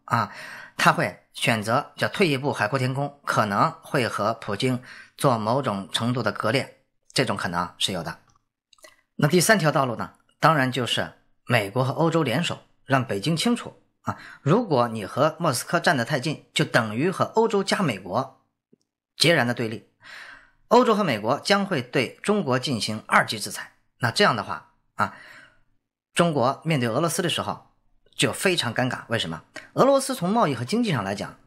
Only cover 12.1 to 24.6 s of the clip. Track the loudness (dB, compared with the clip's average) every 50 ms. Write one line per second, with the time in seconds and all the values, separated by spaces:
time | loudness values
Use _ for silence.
12.1 | 2 2 0 0 0 -2 -2 -2 -6 -8 -10 _ _ _ _ 0 0 0 2 0
13.1 | -4 -4 -2 -2 -2 0 0 0 0 0 -4 -10 -16 _ _ _ _ _ _ -8
14.1 | -8 -8 -12 -18 -20 -6 _ 2 2 2 2 2 2 2 2 2 0 -6 -8 -6
15.1 | -2 0 0 0 0 0 -2 0 0 -2 -4 -2 -2 0 2 2 2 2 0 0
16.1 | -2 -2 -2 -4 -6 -6 -10 _ _ -2 -2 2 2 2 2 2 -2 -2 -2 -2
17.1 | 0 0 -2 0 2 2 2 2 2 0 0 0 0 0 0 -2 -2 -4 -6 -4
18.1 | -4 -4 -4 -4 -10 _ _ _ _ _ _ _ _ _ _ _ _ _ _ _
19.1 | _ 0 2 4 4 4 2 0 0 -2 -4 -6 -6 -8 -12 _ _ _ _ -20
20.1 | -20 -18 -18 -20 -20 -20 -20 _ _ _ _ _ 4 6 6 6 4 2 2 0
21.1 | 0 0 0 -2 -2 -2 0 0 2 2 2 0 -2 -4 -4 0 0 0 0 0
22.1 | -4 -6 -2 0 0 0 2 2 0 0 0 -2 -2 -2 -2 -4 -4 -8 -4 2
23.1 | 4 4 4 2 -2 -6 -8 -8 -10 -10 -14 -16 _ _ _ _ _ _ -4 -2
24.1 | 2 2 2 2 2 0 -4 -6 -8 -10